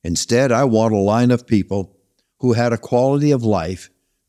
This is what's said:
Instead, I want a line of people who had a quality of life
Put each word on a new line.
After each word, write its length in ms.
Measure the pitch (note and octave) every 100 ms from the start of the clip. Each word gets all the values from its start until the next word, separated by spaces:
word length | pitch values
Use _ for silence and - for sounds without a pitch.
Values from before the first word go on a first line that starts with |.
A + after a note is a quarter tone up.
Instead, 480 | E2+ E2+ - A#2+ C3+
I 120 | A#2
want 300 | C3+ A2 A2+
a 40 | G#2+
line 340 | G2 A2+ B2
of 140 | A#2+ -
people 500 | A2 F2 G2 F2+ _ _ _ _ _
who 140 | B2+
had 200 | A#2 A#2+
a 40 | A2+
quality 540 | - B2 C3+ C#3+ D3
of 120 | C3+
life 460 | A2+ G2 E2 F#2 - _ _ _